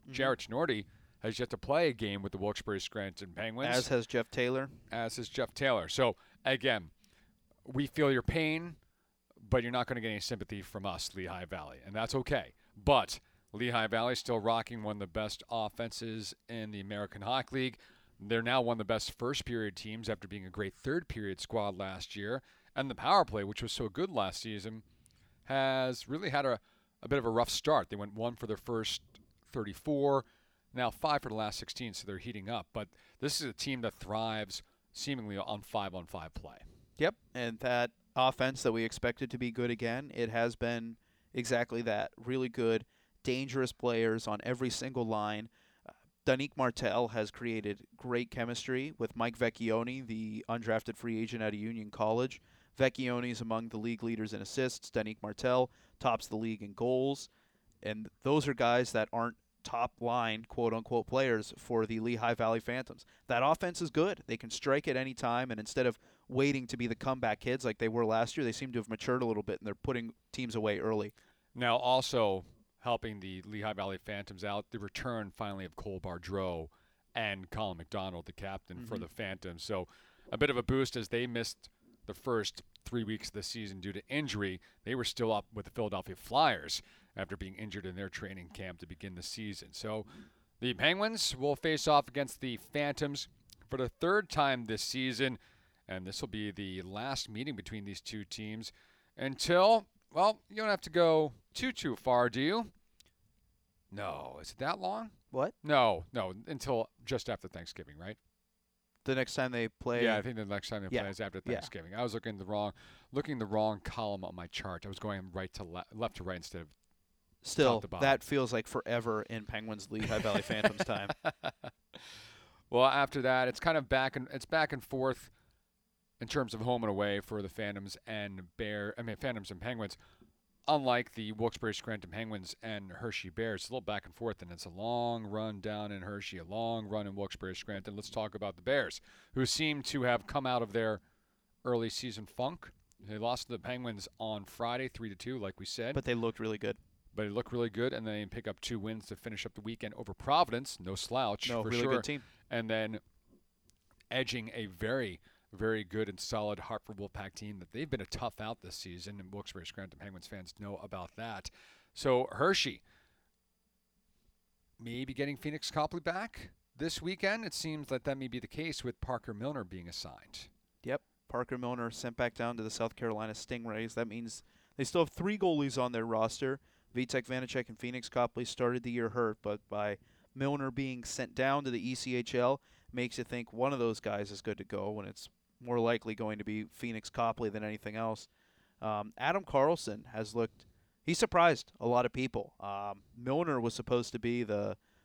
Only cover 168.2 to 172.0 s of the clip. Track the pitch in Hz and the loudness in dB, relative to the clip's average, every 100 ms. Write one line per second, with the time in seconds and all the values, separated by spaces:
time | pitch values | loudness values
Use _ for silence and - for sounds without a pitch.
168.2 | 131 120 - - 160 143 123 - - 120 | -2 -6 -8 -6 -4 -4 -4 -6 -4 -4
169.2 | - 104 143 143 92 90 87 - - - | -4 -6 -4 -4 -6 -8 -10 -10 -10 -12
170.2 | - - - _ _ _ - 135 _ _ | -16 -16 -16 _ _ _ -4 -4 _ _
171.2 | _ 120 123 127 123 123 117 110 | _ -4 -2 -2 -2 -2 -2 -4